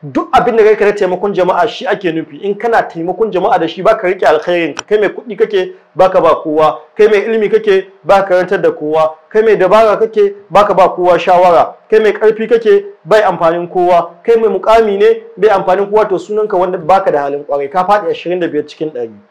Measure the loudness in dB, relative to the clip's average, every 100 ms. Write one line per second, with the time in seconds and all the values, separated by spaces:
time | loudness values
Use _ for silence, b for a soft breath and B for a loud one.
0 | -6 -6 0 0 2 2 4 4 0 0
1 | -2 -2 -4 -2 0 0 -2 -4 -6 -4
2 | -4 -6 -8 -10 -8 -6 -2 -2 -2 -6
3 | -8 -4 -2 -2 0 0 -2 -2 -2 0
4 | -2 -2 0 0 0 -2 -2 -8 -4 -2
5 | -2 -4 -14 -6 -2 -2 -4 B B 0
6 | 2 4 2 0 -2 0 0 0 B _
7 | 2 4 0 -2 0 0 2 0 -2 _
8 | 0 2 2 0 0 0 -2 -2 -4 0
9 | -2 -4 _ 0 2 2 4 4 4 2
10 | -2 0 -2 -2 -2 0 2 4 2 2
11 | 2 2 2 4 4 4 0 -4 _ 0
12 | 2 0 0 0 0 0 2 0 0 -18
13 | 0 2 2 0 -2 -2 -6 -2 2 2
14 | 0 -10 0 0 2 -2 2 2 2 2
15 | 2 0 -4 -2 0 0 0 -2 0 0
16 | 0 -4 -4 -4 -2 -2 -2 -4 0 0
17 | 2 -2 -2 -6 -6 -6 -4 -4 0 0
18 | -2 -6 -4 -4 -4 -4 -8 -8 -10 -8
19 | -12 -12 _